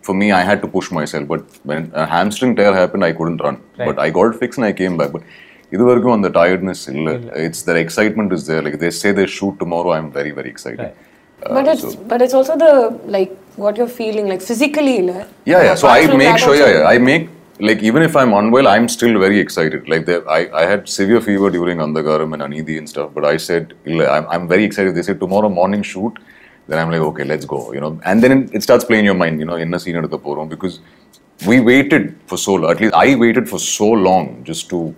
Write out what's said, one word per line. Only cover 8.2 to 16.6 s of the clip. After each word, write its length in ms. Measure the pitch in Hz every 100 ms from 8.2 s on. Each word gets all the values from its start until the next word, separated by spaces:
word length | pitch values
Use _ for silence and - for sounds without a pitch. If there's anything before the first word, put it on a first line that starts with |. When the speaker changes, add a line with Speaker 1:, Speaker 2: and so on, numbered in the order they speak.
| 101 87
Speaker 1:
is 40 | 71
there. 120 | 80 76
Like, 120 | 73
they 80 | 85 82
say 80 | 101 98
they 80 | 92 -
shoot 160 | 98 95
tomorrow, 280 | 87 85 87 82
I'm 120 | 78 71
very, 120 | 73 67
very 100 | 65 -
excited. 300 | 64 57 -
Speaker 2:
Right. 120 | - _ _ _ _ -
Speaker 1:
Uh, 80 | 262
Speaker 3:
But 100 | 277
it's, 120 | 320
Speaker 1:
so 40 | - - 226
Speaker 3:
but 100 | 240
it's 100 | 254 262
also 160 | 262 311
the, 40 | 320 277 226 233 -
like, 160 | 202 190 - _ -
what 100 | 208 208
you're 160 | 240 240
feeling, 240 | 220 214 202
like, 100 | 185 190
physically, 440 | 240 294 294 285 233
இல்ல? 140 | 180 180 - - -
Speaker 1:
Yeah, 100 | 180 -
yeah. 60 | -
So 60 | 139
I 20 | -
Speaker 3:
Apart 140 | -
from 100 | 135
Speaker 1:
make 80 | -
Speaker 3:
that 80 | -
Speaker 1:
sure, 100 | -
Speaker 3:
also 80 | 143